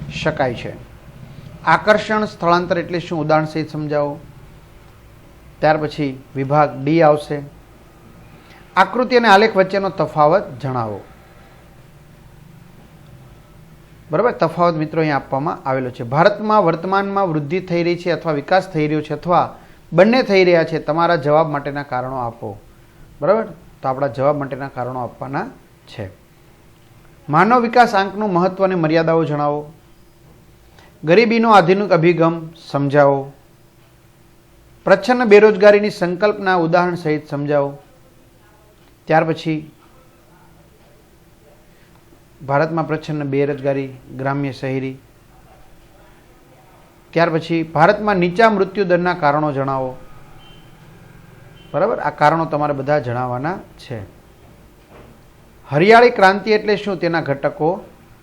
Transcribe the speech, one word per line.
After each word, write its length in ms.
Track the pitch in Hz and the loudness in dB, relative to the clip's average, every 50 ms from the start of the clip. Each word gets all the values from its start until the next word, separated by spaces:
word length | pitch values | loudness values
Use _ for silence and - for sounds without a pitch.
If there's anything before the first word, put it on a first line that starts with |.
| - - - | -12 -12 -10
શકાય 400 | - - 160 151 - 139 127 113 | -6 -6 -4 -2 -2 -2 -4 -4
છે? 340 | - - 107 - - - - - - - - - - - - - - - - - - - | -6 -10 -12 -14 -14 -18 -20 -20 -20 -20 -20 -20 -20 -20 -20 -20 -20 -20 -20 -16 -8 -2
આકર્ષણ 600 | 165 160 170 - 214 214 160 - - 220 214 214 | 0 0 0 2 2 2 2 0 -2 -4 -4 -4
સ્થળાંતર 520 | - - - 175 170 175 175 180 170 185 | -4 -6 -4 0 0 0 0 0 -2 -4
એટલે 220 | 170 160 165 175 170 | -4 -4 -6 -6 -8
શું, 200 | 160 - 175 160 | -6 -6 -6 -4
ઉદાહરણ 260 | 147 151 156 156 156 | 0 2 2 0 0
સહિત 240 | 156 - 160 151 151 | -2 -4 -6 -8 -6
સમજાવો. 500 | - 151 151 147 147 147 147 143 143 156 - - - - - - - - - - - - - - - - - - - - - - - - - - - - | -8 -8 -6 -4 -2 -2 -2 -4 -6 -12 -16 -20 -20 -20 -20 -20 -20 -20 -20 -20 -20 -20 -20 -20 -20 -20 -20 -20 -20 -20 -20 -20 -20 -20 -20 -20 -8 -2
ત્યાર 180 | - 151 156 | 0 0 0
પછી 460 | 156 151 147 - - 147 139 131 127 - - - | 0 -2 -6 -6 -4 -6 -6 -6 -10 -14 -12 -8
વિભાગ 480 | 135 135 131 143 151 147 135 123 131 135 | -6 -4 0 2 2 2 0 -2 -6 -4
ડી 180 | 143 160 165 | 0 2 4
આવશે. 400 | 160 151 151 147 - - 147 147 143 147 - - - - - - - - - - - - - - - - - - - - - - - - - | 4 4 4 2 -2 -8 -10 -10 -10 -14 -20 -20 -20 -20 -20 -20 -20 -20 -20 -20 -20 -20 -20 -20 -20 -20 -20 -20 -20 -20 -20 -20 -14 -4 0
આકૃતિ 400 | 180 190 185 - 240 254 226 254 | 0 0 2 0 -2 -2 2 2
અને 120 | 240 233 | 4 6
આલેખ 300 | 220 196 196 220 214 214 | 6 6 6 6 4 2
વચ્ચેનો 320 | 190 190 185 202 196 190 190 | 2 0 2 0 -4 -4 -4
તફાવત 720 | - - 156 151 - 156 147 151 170 208 - - 139 117 | -2 -4 -4 -2 2 4 4 4 4 2 0 -4 -12 -10
જણાવો. 400 | 139 131 127 123 113 110 104 95 - - - - - - - - - - - - - - - - - - - - - - - - - - - - - - - - - - - - - - - - - - 127 - - - - - - - - - - - - - - - - - - - | -8 -6 -4 -4 -4 -6 -8 -12 -14 -18 -20 -20 -20 -20 -20 -20 -20 -20 -20 -20 -20 -20 -20 -20 -20 -20 -20 -20 -20 -20 -20 -20 -20 -20 -20 -20 -20 -20 -20 -20 -20 -20 -20 -20 -20 -20 -20 -20 -20 -20 -20 -20 -20 -20 -20 -20 -20 -20 -20 -20 -20 -20 -20 -20 -20 -20 -20 -20 -12 -6
બરાબર, 200 | - 175 214 240 | -2 0 0 0
તફાવત 420 | 202 - 170 156 - 175 175 175 165 | 0 0 -2 -2 0 0 0 0 0
મિત્રો 280 | 156 151 147 - 160 | -2 -4 -4 -2 -2
અહીં 140 | 156 151 143 | -2 0 -2
આપવામાં 540 | 135 - - 143 135 143 170 - - - 139 | -2 -4 -4 -6 -4 -4 -4 -6 -6 -4 -4
આવેલો 200 | 131 135 131 123 | -4 -2 -4 -6
છે. 140 | 120 - 127 | -8 -10 -8
ભારતમાં 600 | 117 131 151 175 208 202 - 214 214 214 214 185 | -4 0 2 2 2 2 0 -2 0 2 2 4
વર્તમાનમાં 680 | 165 165 160 170 185 190 196 196 196 196 196 196 175 | 2 0 -2 -4 -2 -2 -2 -2 -2 -2 -2 -2 -2
વૃદ્ધિ 300 | 156 151 143 139 175 190 | -2 -4 -4 -4 -6 -6
થઈ 240 | 185 185 170 170 175 | -4 -4 -2 -2 0
રહી 120 | 175 175 | -2 -2
છે 160 | 170 175 180 | -2 -2 -4
અથવા 220 | 165 160 - 165 156 | -4 -4 -2 -4 -4
વિકાસ 360 | 143 143 - 185 190 185 - | -4 -2 0 0 0 0 0
થઈ 180 | - 156 151 | -4 -2 -2
રહ્યો 140 | 147 151 151 | 0 -2 -2
છે 120 | 151 - 160 | -4 -6 -8
અથવા 440 | - - 170 180 156 127 - - - - - - - - - 160 | -8 -2 0 2 2 0 0 -6 -16 -20 -20 -20 -20 -12 -2 4
બંને 300 | 160 190 220 240 262 240 | 4 4 6 4 2 2
થઈ 200 | - 202 190 185 | 2 4 4 6
રહ્યા 200 | 180 175 165 160 | 6 4 4 2
છે, 160 | 156 160 151 | 0 -2 -6
તમારા 360 | 156 - 151 165 170 170 170 | -4 -2 -2 0 2 2 2
જવાબ 340 | 160 131 147 147 156 160 151 | 0 2 2 2 2 2 2
માટેના 340 | 147 143 143 147 139 143 139 | -2 -6 -6 -6 -8 -8 -8
કારણો 320 | - 127 127 127 131 135 | -6 -6 -6 -6 -6 -6
આપો. 420 | 131 120 117 113 - 127 107 101 - - - - - - - - - - - - - | -6 -8 -8 -10 -10 -14 -14 -14 -14 -18 -20 -20 -20 -20 -20 -20 -20 -20 -20 -12 -4
બરાબર, 220 | 143 165 208 226 214 214 - - - - - - | 0 0 0 0 -2 -6 -12 -20 -20 -20 -18 -10
તો 60 | - 135 | -8 -6
આપણા 180 | 131 131 143 | -4 -4 -4
જવાબ 300 | 135 113 127 131 143 151 | -6 -4 -2 -2 -2 -2
માટેના 300 | 143 139 127 135 127 139 | -2 -6 -8 -8 -10 -12
કારણો 320 | 139 - 127 123 123 127 127 | -12 -10 -10 -8 -8 -8 -8
આપવાના 460 | 120 113 - - 135 131 139 156 208 269 - - - _ _ _ _ | -10 -10 -10 -12 -12 -8 -8 -8 -8 -10 -14 -20 -20 _ _ _ _
છે. 220 | - - - 104 92 - _ _ _ _ _ _ _ _ _ _ _ _ _ _ _ - - - - - - - - | -20 -14 -14 -14 -14 -14 _ _ _ _ _ _ _ _ _ _ _ _ _ _ _ -20 -20 -20 -20 -20 -18 -8 -2
માનવ 320 | 143 160 185 214 247 254 | 2 2 4 4 4 2
વિકાસ 340 | 233 233 233 247 233 - - | 2 2 2 2 2 2 2
આંકનું 380 | 190 196 202 190 202 220 208 180 | -2 -2 -2 -4 -6 -4 -2 0
મહત્વ 300 | 170 180 190 185 - 196 | 0 0 0 0 0 0
અને 120 | 190 190 | 0 0
મર્યાદાઓ 480 | 180 160 151 160 165 160 165 165 165 160 | 0 0 2 2 2 2 2 2 0 0
જણાવો. 480 | 143 147 147 147 147 147 147 151 151 - - _ - - _ - _ _ _ _ - - - - - - _ _ _ - - - - _ - - | -2 -2 -2 -2 -2 -2 -4 -8 -12 -18 -20 _ -20 -20 _ -20 _ _ _ _ -20 -20 -20 -20 -20 -20 _ _ _ -20 -20 -20 -20 _ -8 0
ગરીબીનો 480 | 151 170 208 240 214 226 233 226 233 | 4 4 4 4 4 2 2 4 6
આધુનિક 400 | 214 196 175 160 190 196 208 180 | 6 6 6 6 2 2 2 2
અભિગમ 480 | 185 165 156 175 175 160 165 165 170 170 160 160 - - - | 2 4 4 4 4 4 2 2 0 -2 -8 -12 -16 -20 -14
સમજાવો. 640 | - - 143 139 139 135 147 143 139 139 139 135 143 - - _ _ _ _ _ _ _ _ _ _ _ _ _ _ _ _ _ _ _ _ _ _ _ _ _ _ - - - | -6 -4 -2 -2 2 4 6 6 6 4 0 -4 -8 -14 -20 _ _ _ _ _ _ _ _ _ _ _ _ _ _ _ _ _ _ _ _ _ _ _ _ _ _ -16 -4 2
પ્રચ્છન્ન 420 | 170 190 190 196 240 254 247 254 | 2 2 2 2 0 0 0 4
બેરોજગારીની 640 | 214 202 208 214 214 202 185 202 208 208 208 208 208 | 6 8 8 8 6 4 6 6 6 6 6 2 0
સંકલ્પના 680 | - - 180 170 180 175 214 208 208 208 196 190 185 | -4 -4 -4 -4 -2 0 0 -2 -2 0 -2 0 0
ઉદાહરણ 400 | 180 165 160 170 175 180 180 170 | 0 0 2 2 2 2 0 -2
સહિત 340 | 165 170 156 156 147 151 - | -4 -4 -4 -4 -4 -4 -8
સમજાવો. 480 | 147 143 147 143 147 143 139 139 143 - - _ - _ _ _ _ _ _ _ _ _ _ _ _ _ _ _ _ _ _ _ _ _ _ | -8 -6 -4 -2 0 0 0 -2 -6 -12 -20 _ -20 _ _ _ _ _ _ _ _ _ _ _ _ _ _ _ _ _ _ _ _ _ _
ત્યાર 180 | - 156 160 165 | 0 2 2 2
પછી 480 | 160 160 160 - 160 156 151 156 - - _ _ _ _ - _ _ _ _ _ _ _ _ _ _ _ _ _ _ _ _ _ _ _ _ _ _ _ _ _ _ _ _ _ 147 - _ _ _ _ _ _ _ _ _ _ _ - - _ _ _ - 151 | 0 -4 -6 -4 -6 -6 -6 -8 -14 -20 _ _ _ _ -20 _ _ _ _ _ _ _ _ _ _ _ _ _ _ _ _ _ _ _ _ _ _ _ _ _ _ _ _ _ _ -20 _ _ _ _ _ _ _ _ _ _ _ -20 -20 _ _ _ -14 -6
ભારતમાં 400 | 127 139 143 160 156 165 165 151 | -2 0 0 0 0 -2 -4 -4
પ્રચ્છન્ન 360 | 139 156 156 - - 156 147 143 | -4 -6 -8 -6 -8 -8 -6 -6
બેરોજગારી, 640 | 139 139 139 143 143 143 131 135 143 139 139 135 131 127 - - - 131 | -4 -2 -2 -2 -2 -4 -4 -4 -4 -4 -4 -6 -10 -12 -18 -20 -18 -12
ગ્રામ્ય, 340 | 127 131 135 139 143 143 139 | -8 -6 -4 -4 -4 -4 -6
શહેરી, 460 | 123 - - 135 131 135 131 135 131 135 _ _ _ _ _ _ - - - - - - - - - - - _ _ - - - - _ _ _ - _ _ _ _ - - - - - - _ _ _ _ - | -8 -8 -8 -6 -6 -6 -6 -8 -12 -14 _ _ _ _ _ _ -20 -20 -20 -20 -20 -20 -20 -20 -20 -20 -20 _ _ -20 -20 -20 -20 _ _ _ -20 _ _ _ _ -20 -20 -20 -20 -20 -20 _ _ _ _ -6
ત્યાર 180 | - 165 170 170 | -2 0 0 0
પછી 340 | 160 160 160 - 170 165 160 | 0 -2 -4 -2 -4 -4 -4
ભારતમાં 520 | 160 - 147 165 180 202 - 214 208 202 | -2 0 2 4 4 4 2 0 -2 0
નીચા 340 | 180 175 180 175 202 226 220 | 0 0 0 2 2 2 2
મૃત્યુ 360 | 208 190 196 185 - 214 196 | 4 2 -2 -2 -2 -4 0
દરના 280 | 175 180 170 180 180 175 | 0 0 0 0 -2 -2
કારણો 380 | 175 160 143 139 151 156 151 | 0 0 0 0 0 -2 -2
જણાવો. 460 | 135 139 135 135 135 135 131 127 127 - - - - - - - - - - - - - - - - - - - - - - - - - - - - - - - - - - - - | -2 -2 -4 -4 -4 -4 -6 -8 -10 -14 -18 -20 -20 -20 -20 -20 -20 -20 -20 -20 -20 -20 -20 -20 -20 -20 -20 -20 -20 -20 -20 -20 -20 -20 -20 -20 -20 -20 -20 -20 -20 -20 -16 -8 -4
બરાબર, 260 | 147 180 220 226 - | -2 -2 -2 -2 -4
આ 100 | - 147 | -4 -6
કારણો 360 | 147 - 151 151 160 165 160 | -2 2 2 2 2 2 -2
તમારે 280 | - 151 147 147 151 143 | -2 -2 -2 -2 -2 -4
બધા 260 | 135 131 139 151 151 | -4 -2 -2 -2 -2
જણાવવાના 580 | 123 123 117 123 127 123 123 123 139 160 190 | -2 -4 -6 -4 -4 -4 -6 -6 -6 -6 -8
છે. 600 | 196 - - - - - - 127 110 101 90 - - - - - - - - - - - - - - - _ - - - - - - - - _ _ - - - - - - | -8 -12 -18 -20 -20 -16 -14 -12 -12 -14 -16 -20 -20 -20 -20 -20 -20 -20 -20 -20 -20 -20 -20 -20 -20 -20 _ -20 -20 -20 -20 -20 -20 -20 -20 _ _ -20 -20 -20 -20 -12 -4
હરિયાળી 380 | 135 147 175 208 226 233 247 247 | 0 2 6 6 8 8 8 6
ક્રાંતિ 420 | 240 220 196 190 190 202 - 220 | 4 4 4 4 4 2 0 0
એટલે 260 | 214 208 202 208 208 | 0 0 0 0 -2
શું, 220 | 196 - 208 190 170 | -2 -2 -6 -6 -4
તેના 220 | 180 170 170 165 | -2 -2 -2 -2
ઘટકો 640 | 147 135 139 135 - 143 139 - 151 160 190 208 - - - - - - - - | -2 -4 -6 -4 -4 -6 -4 -2 -2 -2 -2 -4 -10 -18 -20 -20 -20 -20 -20 -20